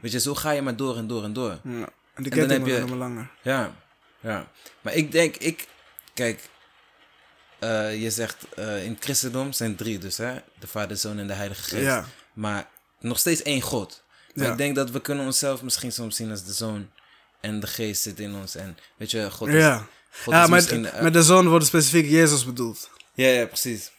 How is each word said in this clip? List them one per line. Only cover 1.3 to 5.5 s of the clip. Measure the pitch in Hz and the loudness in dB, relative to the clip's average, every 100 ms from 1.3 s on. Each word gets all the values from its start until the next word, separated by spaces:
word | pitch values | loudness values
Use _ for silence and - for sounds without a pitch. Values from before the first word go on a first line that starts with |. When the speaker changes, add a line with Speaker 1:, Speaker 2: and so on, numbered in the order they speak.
Speaker 1:
door. | 120 120 90 | -6 -6 -6
Speaker 2:
Ja. | 131 120 - _ _ - | -10 -10 -10 _ _ -10
En | |
die | 131 | -2
Speaker 1:
En | 160 | 0
dan | 135 | 2
Speaker 2:
ketting | 135 131 | 2 2
Speaker 1:
heb | 123 | -2
Speaker 2:
wordt | 123 | -2
Speaker 1:
je | 127 | -6
Speaker 2:
helemaal | 123 | -6
langer. | 120 123 _ | -8 -12 _
Speaker 1:
Ja, | 127 135 104 - _ _ _ _ | -4 -2 -2 -8 _ _ _ _
ja. | 113 101 - _ - _ | -8 -8 -8 _ -20 _
Maar | 110 | -4
ik | 165 151 | -2 2
denk, | 160 165 - | 2 2 0
ik... | 156 | -6